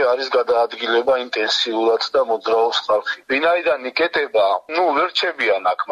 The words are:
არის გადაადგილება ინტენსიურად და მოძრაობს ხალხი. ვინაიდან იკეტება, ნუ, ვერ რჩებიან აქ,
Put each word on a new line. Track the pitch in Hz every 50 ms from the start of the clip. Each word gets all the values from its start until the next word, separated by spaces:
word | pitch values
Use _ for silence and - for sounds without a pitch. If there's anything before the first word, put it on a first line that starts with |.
| 139 123
არის | 123 131 135 131 -
გადაადგილება | 127 117 120 120 117 117 113 - - 117 117 117 117 120 135 131 127 123
ინტენსიურად | 123 - 110 107 110 - - - 120 110 110 113 113 117 113 - - -
და | 139 127
მოძრაობს | 117 113 107 - - 90 113 117 117 113 - -
ხალხი. | - 107 104 - - - - - -
ვინაიდან | 131 139 156 170 175 180 165 165 151 135 127 127 -
იკეტება, | - 160 170 - 160 143 123 110 107 98 98 95 92 - - 156
ნუ, | 170 180 165 139
ვერ | 147 175 180 -
რჩებიან | - 196 180 160 135 123 110 98 95 92 90 92
აქ, | - - -